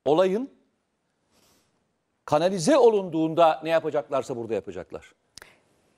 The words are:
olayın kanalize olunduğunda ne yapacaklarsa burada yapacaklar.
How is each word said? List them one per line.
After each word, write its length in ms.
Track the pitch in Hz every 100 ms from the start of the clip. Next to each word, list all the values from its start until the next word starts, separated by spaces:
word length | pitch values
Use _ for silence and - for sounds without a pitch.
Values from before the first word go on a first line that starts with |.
| -
olayın 440 | 156 190 196 277 _ _ _ _ _ _ _ _ _ _ _ _ _ _ _ _ _ -
kanalize 520 | 151 170 196 156 294
olunduğunda 840 | 240 214 190 160 160 160 165 156
ne 60 | 156
yapacaklarsa 680 | 165 160 147 135 139 123 123
burada 160 | 117
yapacaklar. 600 | 107 98 90 85 87 - _ _ - - _ _ _ _